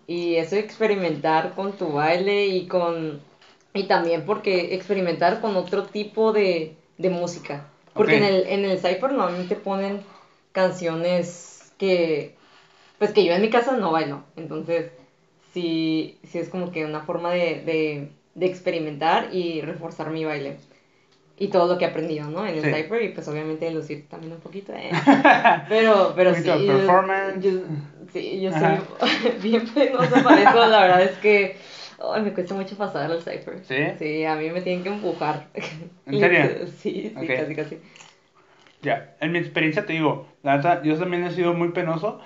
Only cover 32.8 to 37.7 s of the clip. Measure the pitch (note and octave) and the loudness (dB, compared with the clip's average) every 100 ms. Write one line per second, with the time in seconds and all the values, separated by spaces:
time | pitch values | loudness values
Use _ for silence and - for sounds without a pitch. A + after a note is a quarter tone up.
32.8 | G3 D#3 D3+ E3 - - - - - C3 | -6 -4 -4 -4 -6 -12 -12 -16 -6 -2
33.8 | D#3+ - D#3 D#3 D#3 D#3 D#3 F3 F3+ F3+ | -2 -2 -6 -4 -2 -2 -4 -6 -4 -4
34.8 | F3+ G#3 F#3+ D#3 D3+ C#3+ - - - D#3 | -4 -6 -6 -4 -4 -6 -8 -14 -12 -14
35.8 | E3 - - C#3 F3+ F3 C3+ - - - | -18 -18 -6 2 4 4 2 0 -8 -8
36.8 | - F#3+ G#2+ - E3 B2+ D3 D3+ D3+ | -8 -6 -8 -8 -4 -2 -2 -6 -8